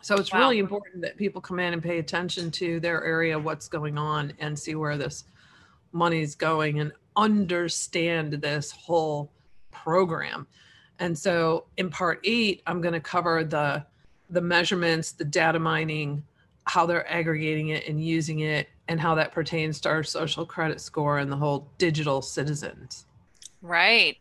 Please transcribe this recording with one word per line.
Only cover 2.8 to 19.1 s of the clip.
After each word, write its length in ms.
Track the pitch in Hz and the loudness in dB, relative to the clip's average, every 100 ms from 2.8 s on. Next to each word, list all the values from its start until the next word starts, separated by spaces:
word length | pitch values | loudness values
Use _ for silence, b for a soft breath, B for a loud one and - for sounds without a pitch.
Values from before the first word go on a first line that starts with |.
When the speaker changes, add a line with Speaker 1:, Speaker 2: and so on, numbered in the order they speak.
| 170 165 | 0 0
Speaker 1:
area, 320 | 160 160 165 156 | 0 0 2 0
what's 280 | 156 156 - | -2 -6 -6
going 300 | 160 151 147 | -6 -4 -4
on, 360 | 151 151 143 - | -2 -2 -4 -6
and 180 | 151 147 | -8 -6
see 200 | - 156 | -6 -4
where 200 | 151 147 | -2 -2
this 280 | 135 - - b b b b b _ | -4 -8 -16 b b b b b _
money's 460 | 170 170 165 151 - | 0 2 2 0 -2
going 420 | 160 160 156 147 | 0 2 2 0
and 140 | 147 - _ - | -2 -6 _ 2
understand 1160 | 214 214 180 175 170 - - 180 165 165 156 | 4 4 2 0 -2 -4 -4 0 0 0 0
this 360 | 147 143 147 143 | -4 -2 -2 -4
whole 640 | - - 165 156 147 147 - _ - - | -12 0 0 2 -2 -6 -12 _ -20 -20
program. 760 | - - 175 185 160 71 - 147 b b b b - | -10 2 4 4 0 -4 -8 -10 b b b b -6
And 180 | 180 165 | -4 -2
so 460 | 196 170 160 165 - - | 0 2 2 0 -2 -6
in 140 | 185 | -6
part 300 | 143 175 156 | -2 -2 0
eight, 400 | 196 233 220 175 - | 0 2 2 0 -4
I'm 120 | 175 | -2
gonna 200 | 170 170 | -2 -2
cover 420 | - 175 170 165 | -2 0 2 2
the, 420 | 160 156 147 147 147 _ _ _ _ | 0 0 0 0 -6 _ _ _ _
the 100 | 175 | -2
measurements, 720 | 170 170 170 185 170 160 165 | 2 4 4 2 2 2 0
the 120 | - | -6
data 340 | 156 175 165 165 | -2 2 4 4
mining, 680 | 160 160 160 156 147 147 - _ _ _ | 2 0 0 -2 -4 -6 -10 _ _ _
how 220 | - 185 170 | -2 2 4
they're 240 | 170 - | 2 0
aggregating 560 | 170 165 156 156 156 156 | -2 0 0 0 0 -2
it 180 | 151 - | -4 -2
and 140 | 151 | -4
using 380 | 160 165 160 156 | 0 0 0 -2
it, 280 | 156 151 - _ - | 0 -2 -4 _ -4
and 120 | 165 | 0
how 140 | 165 | 2